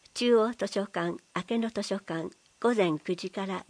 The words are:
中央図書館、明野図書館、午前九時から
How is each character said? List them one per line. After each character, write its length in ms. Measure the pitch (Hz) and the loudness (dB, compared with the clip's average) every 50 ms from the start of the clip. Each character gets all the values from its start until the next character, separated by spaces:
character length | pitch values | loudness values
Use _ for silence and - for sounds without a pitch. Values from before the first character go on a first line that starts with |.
| _ _ - | _ _ -6
中 240 | - 240 240 240 226 | 0 2 4 6 6
央 140 | 214 226 | 4 2
図 160 | 240 - 190 202 | 0 -2 -4 -4
書 180 | - 208 196 | -2 -2 -4
館、 320 | 208 - 175 170 175 175 - - _ - 185 180 - | -4 -2 -2 -2 -2 -4 -6 -8 _ -6 -6 -4 -2
明 80 | 233 233 | -2 -2
野 140 | 226 226 | -2 -2
図 100 | - 208 | -2 -4
書 180 | 202 - 202 202 | -4 -2 -4 -4
館、 300 | - - 165 165 160 - - - _ _ _ _ | -4 -6 -6 -6 -6 -6 -10 -14 _ _ _ _
午 160 | - 233 247 | 0 2 4
前 240 | 214 190 170 156 151 | 4 4 4 2 0
九 160 | - - 180 | -2 -2 -4
時 160 | 170 - 185 | -4 -4 -6
か 160 | - 208 196 190 | -6 -6 -6 -4
ら 180 | 190 180 - | -6 -6 -6